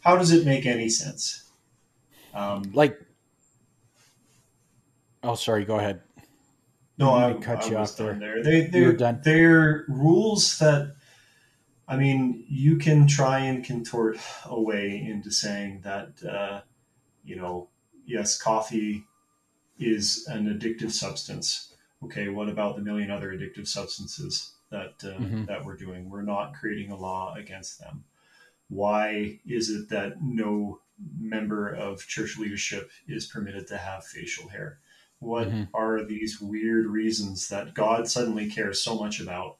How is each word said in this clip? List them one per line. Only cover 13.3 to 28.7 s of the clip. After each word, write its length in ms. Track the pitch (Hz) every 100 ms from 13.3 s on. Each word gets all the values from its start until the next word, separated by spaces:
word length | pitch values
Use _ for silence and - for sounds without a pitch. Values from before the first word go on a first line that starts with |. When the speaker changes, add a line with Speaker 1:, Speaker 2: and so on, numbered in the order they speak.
| 131
Speaker 1:
and 240 | 135 127
contort 540 | 120 120 113 120 113 110 - -
a 160 | - 120
way 380 | 110 104 101 101
into 280 | 107 104 101
saying 500 | - 107 101 101 98
that, 400 | 98 98 101 -
uh, 360 | 98 101 101 101 - _ _ _ _ _
you 120 | - 90
know, 320 | 90 90 - _ _ _ -
yes, 340 | 117 104 -
coffee 640 | - 110 - 113 107 104 - _ _ _ _ _ _ _
is 480 | 117 107 101 - -
an 180 | 110 104
addictive 440 | 104 113 113 110
substance. 840 | 110 - - - - - - - _ _ _
Okay, 240 | 117 - 101
what 200 | 101 104
about 280 | 107 104 104
the 60 |
million 280 | 104 104 101
other 220 | 101 95
addictive 340 | 95 98 - -
substances 840 | - 98 - - - 71 - - _ _
that, 240 | 101 95 _
uh, 140 | 98 98
Speaker 2:
Mm-hmm. 240 | 110 110 104
Speaker 1:
that 180 | 98
we're 120 | 98 90
doing? 320 | 95 90 92
We're 120 | 101
not 320 | 101 101 104
creating 360 | - 110 104 101
a 60 | 95
law 380 | 92 92 95
against 460 | 107 104 95 92 -
them. 240 | - - - _ _ _ _ _
Why 720 | _